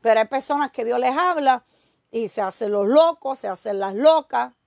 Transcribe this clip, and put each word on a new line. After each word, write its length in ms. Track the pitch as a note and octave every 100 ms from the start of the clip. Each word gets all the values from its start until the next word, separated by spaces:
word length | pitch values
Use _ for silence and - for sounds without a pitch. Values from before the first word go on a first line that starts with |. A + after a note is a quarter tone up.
Pero 200 | A3+ A3
hay 60 | A3
personas 440 | C4+ C4 D4 C#4+
que 140 | -
Dios 140 | A3+ A#3+
les 180 | B3+ C4+
habla 480 | F4+ E4 C#4 B3+ _ _ _ _ _
y 180 | A3+ A3
se 120 | -
hacen 320 | F#3+ - G#3+
los 140 | G#3 G3
locos, 520 | C#4 E4 E4 C4+ C4+
se 100 | G3+
hacen 320 | F#3 A3 G3+
las 140 | G3
locas. 580 | G3 D4 D#4+ D4 B3 B3 _